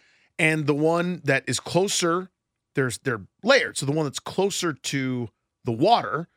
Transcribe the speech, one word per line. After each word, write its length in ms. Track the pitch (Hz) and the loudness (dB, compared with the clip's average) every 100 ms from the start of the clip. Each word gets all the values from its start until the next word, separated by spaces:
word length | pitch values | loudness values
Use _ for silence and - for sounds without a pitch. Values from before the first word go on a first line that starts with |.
| _ _ _ - | _ _ _ 0
And 260 | 160 156 147 | 2 2 2
the 80 | |
one 460 | 147 156 170 175 180 | 2 2 2 0 -2
that 220 | 139 135 - | 0 0 0
is 140 | 123 | -6
closer, 680 | - 170 202 - 170 175 190 _ _ _ _ | -2 0 0 0 0 0 -4 _ _ _ _
there's, 240 | - 131 - | -2 -2 -4
they're 220 | 135 113 92 _ | -6 -6 -8 _
layered. 320 | 214 269 143 - | 2 4 2 -4
So 80 | 135 | -2
the 60 | |
one 140 | 151 147 | -2 -2
that's 120 | - | -6
closer 540 | - - 196 - 175 | -6 -2 -2 0 -4
to 560 | 139 - 143 131 123 117 - _ _ | -4 -6 -4 -4 -4 -6 -12 _ _
the 60 | 123 | -6
water 540 | 113 180 226 113 131 170 | 2 4 4 2 -6 -8